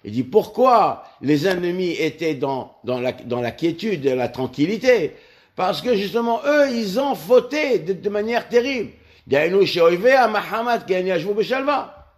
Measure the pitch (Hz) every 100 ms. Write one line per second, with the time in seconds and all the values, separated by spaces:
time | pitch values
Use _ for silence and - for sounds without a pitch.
0 | 104 113 127 208 - - 254 226 165 -
1 | - _ 127 147 180 180 175 180 180 131
2 | 156 151 165 139 139 135 - _ 107 123
3 | 127 120 117 120 120 113 165 165 220 175
4 | 135 127 123 - 127 - 156 220 254 233
5 | 147 - _ _ _ - 185 240 247 208
6 | 202 233 233 233 285 294 277 233 208 196
7 | 277 202 160 247 247 302 294 208 156 185
8 | 196 208 220 233 - 233 247 262 139 -
9 | _ _ - 135 160 190 185 175 165 175
10 | 233 262 233 214 170 214 240 233 - 185
11 | 185 180 180 202 180 262 269 277 - -
12 | -